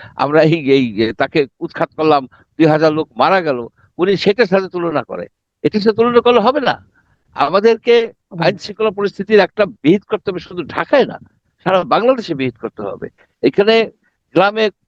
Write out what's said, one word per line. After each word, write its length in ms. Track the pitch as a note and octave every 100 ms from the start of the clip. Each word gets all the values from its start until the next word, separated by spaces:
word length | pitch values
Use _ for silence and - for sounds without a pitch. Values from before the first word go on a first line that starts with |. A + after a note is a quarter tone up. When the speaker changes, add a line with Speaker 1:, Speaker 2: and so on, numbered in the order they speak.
| - -
Speaker 1:
আমরা 260 | C3+ D3+
এই, 300 | D#3 E3 C3+
এই, 300 | C3+ B2 G2+
এ, 100 | A2+
তাকে 340 | A2+ C3+ E3 C#3 -
উৎখাত 340 | D#3+ - E3+ -
করলাম, 300 | D#3 D#3+ C3
দুই 400 | _ _ - D#3+
হাজার 260 | D3+ D#3
লোক 160 | D#3 D3+ A2
মারা 240 | C#3+ F#3+
গেল, 260 | D#3+ B2+ A#2 _ _ -
উনি 180 | F3+ F#3+
সেটার 300 | F#3+ G#3 F#3
সাথে 220 | F#3+ F#3+
তুলনা 340 | F3+ E3+ D3
করে। 240 | A#2 F#2 - _ _ _
এটার 180 | - G#3+
সাথে 160 | G#3 G#3+
তুলনা 240 | A#3 A#3+
করলে 200 | A#3+ A#3+
হবে 200 | G#3 D4
না। 260 | A#3+ A#2+ _ _ _ _ _
আমাদেরকে 800 | - C#3 F#3 G#3+ A3+ A#3+ A#3 A3+ - _
Speaker 2:
হুম। 100 | F3+
Speaker 1:
আইন 140 | B3+ G#3
শৃঙ্খলা 340 | - G#3 A3
পরিস্থিতির 500 | G3 G3+ - G3 G#3+
একটা 260 | F#3 - G3+
বিহিত 360 | G#2+ C#3 G3+
করতে 260 | - - -
হবে, 100 | F3+
শুধু 220 | - F3+
ঢাকায় 440 | C#3 - E3 C#4+ A3
না, 120 | F2 - _ _ _
সারা 200 | - F#3+
বাংলাদেশে 500 | C3 D3+ A#3 C4 F#3
বিহিত 220 | D3 C3 -
করতে 260 | A2+ -
হবে। 260 | G2+ F#2+ - _ _ _
এখানে 480 | B2+ D#3 G#3 A3+ A3 - _ _ _
গ্রামে 360 | - F#3+ G#3+ A3 -